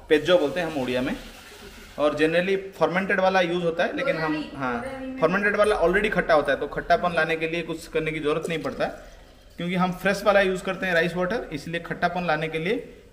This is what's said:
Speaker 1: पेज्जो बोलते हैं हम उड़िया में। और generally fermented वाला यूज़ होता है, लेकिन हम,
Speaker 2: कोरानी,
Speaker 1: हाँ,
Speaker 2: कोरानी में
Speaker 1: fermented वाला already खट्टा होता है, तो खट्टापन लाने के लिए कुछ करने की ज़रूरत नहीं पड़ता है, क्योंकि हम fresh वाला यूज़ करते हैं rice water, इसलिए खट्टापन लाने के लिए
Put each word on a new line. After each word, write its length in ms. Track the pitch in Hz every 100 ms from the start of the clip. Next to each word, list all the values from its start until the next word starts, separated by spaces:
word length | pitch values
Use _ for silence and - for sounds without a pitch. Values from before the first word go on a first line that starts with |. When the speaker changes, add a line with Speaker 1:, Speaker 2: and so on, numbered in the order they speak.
| -
Speaker 1:
पेज्जो 300 | 151 160 180
बोलते 220 | 143 180
हैं 120 | 160
हम 100 | 156
उड़िया 200 | 127 123
में। 140 | 135 240 - - - - - - - -
और 160 | 147
generally 420 | 139 156 170 185 190
fermented 640 | - - 160 180 190 196
वाला 200 | 185 190
यूज़ 240 | 175 175
होता 200 | 170 165
है, 120 | 202 151
लेकिन 200 | 175 165
हम, 160 | 160
Speaker 2:
कोरानी, 180 | 151 -
Speaker 1:
हाँ, 260 | 139 131 120
Speaker 2:
कोरानी 260 | - - -
में 120 | -
Speaker 1:
fermented 380 | 160 190 202 208
वाला 240 | 208 208
already 300 | 170 190 208
खट्टा 240 | 185 -
होता 180 | 156 143
है, 80 | 131
तो 60 | 147
खट्टापन 460 | - 143 170 175
लाने 240 | 170 156 165
के 120 | 160
लिए 140 | 170
कुछ 260 | 165 160 -
करने 240 | 160 156
की 80 | 156
ज़रूरत 280 | 147 160 160
नहीं 100 | 160
पड़ता 260 | 139 120
है, 60 | 165 - - - - - - -
क्योंकि 180 | 175
हम 180 | 180 180
fresh 320 | 175 190 196
वाला 160 | 214 196
यूज़ 220 | 190 185
करते 240 | 190 180 185
हैं 80 |
rice 220 | 170 170 180
water, 320 | 180 240 -
इसलिए 280 | 143 - 165
खट्टापन 440 | 165 156 175 180
लाने 240 | 175 156 160
के 100 | 160
लिए 460 | 170 269 - - -